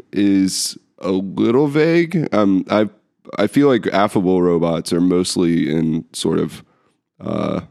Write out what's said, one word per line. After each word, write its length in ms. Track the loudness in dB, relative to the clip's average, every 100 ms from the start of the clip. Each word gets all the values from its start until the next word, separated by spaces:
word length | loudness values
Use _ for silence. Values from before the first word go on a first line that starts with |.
| -8
is 680 | -2 2 2 0 -2 -8 -10 _ -10
a 140 | -4
little 560 | -2 -4 -2 0 2 2
vague. 600 | 0 2 2 0 -2 -2 0
Um, 300 | 2 2 0
I, 200 | 0 0 -4 _ _ -12 -4
I 100 | 0
feel 220 | 2 4
like 180 | 2 0
affable 540 | 0 0 0 2 2
robots 500 | 2 2 0 -2 -2
are 80 | 0
mostly 760 | 2 2 0 0 0 2 0
in 300 | 0 0 -2 -6
sort 280 | -6 -2 -2
of, 240 | -4 -8 -20 _ _ _ _ -16
uh, 400 | -8 -6 -6 -6 -10